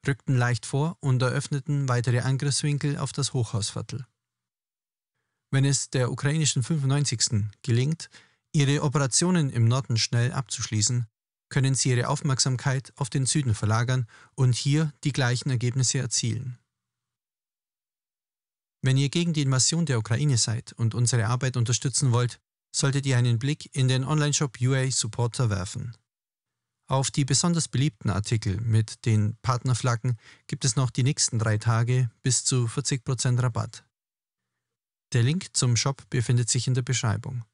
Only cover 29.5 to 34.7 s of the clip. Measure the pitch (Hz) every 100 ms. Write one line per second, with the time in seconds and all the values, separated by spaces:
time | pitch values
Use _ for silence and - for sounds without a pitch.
29.5 | 123 131 120 131 117 127 117 - - -
30.5 | 151 139 139 123 - 127 156 - 113 110
31.5 | 104 120 113 117 127 123 _ 131 123 -
32.5 | 131 117 143 - 135 - 127 127 123 123
33.5 | 113 110 - _ _ _ _ _ _ _
34.5 | _ _